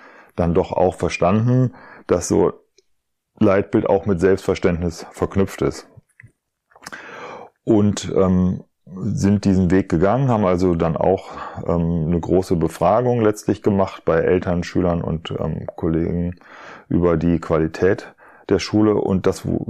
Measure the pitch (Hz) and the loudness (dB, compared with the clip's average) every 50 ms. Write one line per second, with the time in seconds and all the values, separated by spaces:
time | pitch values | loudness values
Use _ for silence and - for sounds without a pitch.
0 | - - - - - _ _ - 87 85 82 90 85 - - - 90 92 - - | -20 -20 -20 -20 -20 _ _ -2 -2 2 2 0 0 0 0 0 0 0 0 -2
1 | 90 80 - - - - 107 107 113 123 123 127 127 123 - - - - - - | -4 -4 -2 0 0 2 2 2 2 2 2 2 2 0 -4 -10 -20 -20 -20 -20
2 | - - 90 87 - - 95 90 90 71 - - _ _ _ _ _ _ _ _ | -2 -2 -2 0 0 0 2 2 2 0 -2 -6 _ _ _ _ _ _ _ _
3 | _ _ _ _ _ _ _ _ 107 104 95 101 98 - - 110 - - 98 95 | _ _ _ _ _ _ _ _ 2 4 4 2 2 0 -2 0 2 2 0 2
4 | - 104 98 82 95 92 95 92 - - 90 - - 95 87 82 90 85 - - | 2 0 0 2 4 2 2 2 0 -2 -2 0 0 0 0 0 -2 -6 -6 -8
5 | - - - - 90 - - 98 98 - - - - - - - - - _ - | -16 -20 -6 -6 -6 -2 0 -2 -2 -2 -2 -4 -4 -4 -4 -6 -16 -20 _ -20
6 | _ _ _ - - - _ _ _ _ _ _ _ _ _ - - - - - | _ _ _ -20 -20 -20 _ _ _ _ _ _ _ _ _ -20 -20 -20 -18 -18
7 | - - - - - - - - - - _ _ _ - 113 104 104 104 98 - | -18 -20 -18 -18 -18 -18 -18 -18 -20 -20 _ _ _ 0 2 4 4 2 0 -2
8 | - 92 - - 95 92 92 90 90 90 95 - - _ _ _ _ - - 185 | -6 -4 0 0 2 2 2 2 2 0 -2 -4 -10 _ _ _ _ -18 -14 -8
9 | - 107 - - 139 98 104 - - 101 95 95 92 82 92 95 - - 90 80 | -6 -6 -2 0 2 2 2 2 2 2 2 4 2 4 2 2 2 0 0 2
10 | 92 98 110 135 139 127 117 107 98 90 92 87 95 90 85 82 85 82 80 - | 2 2 2 2 2 0 2 2 2 2 2 2 2 2 2 2 0 -2 0 0
11 | - 90 95 95 - - - - - - - 87 - - 87 85 82 85 87 85 | 2 2 2 0 -2 -12 -16 -14 -14 -14 -12 -8 -4 -2 0 0 0 0 -2 -2
12 | 78 78 87 82 - 82 87 92 92 - 95 80 80 82 - - 85 90 104 117 | -2 0 -2 -2 0 2 0 0 2 0 0 0 0 -2 -2 0 0 2 2 2
13 | 127 123 120 120 110 107 107 - - - 101 - - 113 98 98 95 - - - | 2 0 0 2 2 0 0 0 -2 -4 -4 0 0 0 2 2 0 -2 -4 -6
14 | - - 82 82 78 80 90 92 - 95 87 87 85 - - 90 90 87 85 85 | -2 0 2 2 2 2 2 2 0 0 -2 -2 -4 -4 -2 0 0 0 0 -2
15 | 82 - 80 80 - - - - - - - - - - - - - 82 80 80 | -2 -4 -6 -6 -6 -8 -6 -6 -4 -4 -6 -6 -10 -10 -8 -4 -2 -2 0 0
16 | 82 82 82 87 87 87 87 - - - - - - - - - - _ 87 87 | -2 -2 -2 -2 -4 -4 -6 -10 -18 -20 -20 -20 -20 -20 -20 -20 -6 _ 0 2
17 | 87 87 82 78 80 85 85 80 - - 85 78 78 80 - - 90 92 104 - | 4 2 2 2 2 0 0 0 0 0 0 0 0 -2 0 0 2 2 2 0
18 | - - - _ - - - - _ - 101 90 - - - 107 107 107 104 104 | -6 -16 -20 _ -20 -20 -20 -20 _ 0 0 0 0 0 0 2 4 4 2 2
19 | - - 98 90 - 98 92 - - - 85 85 - | 0 0 -2 0 0 0 -2 -2 -4 -4 -4 -4 -4